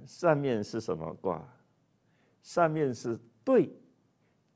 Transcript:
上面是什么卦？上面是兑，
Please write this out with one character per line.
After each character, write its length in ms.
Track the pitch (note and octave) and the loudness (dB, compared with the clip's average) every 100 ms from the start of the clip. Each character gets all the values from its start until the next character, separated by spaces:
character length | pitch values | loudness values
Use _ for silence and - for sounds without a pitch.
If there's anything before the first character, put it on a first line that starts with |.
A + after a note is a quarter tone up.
| - | -18
上 300 | - F3 D3 | -2 2 2
面 260 | C#3+ A2+ | 2 -2
是 180 | G#2+ A#2 | -2 -6
什 160 | - E2 | -6 -6
么 160 | D#2+ | -6
卦？ 280 | - F#2+ E2+ - _ _ _ _ _ _ _ _ _ | -6 -4 -4 -8 _ _ _ _ _ _ _ _ _
上 280 | - - E3+ | -8 0 2
面 240 | D#3 C#3+ | 2 -2
是 240 | A#2 B2+ A2+ - _ | -2 -6 -6 -8 _
兑， 240 | - C4 - - _ _ _ _ _ _ _ | 2 4 4 -4 _ _ _ _ _ _ _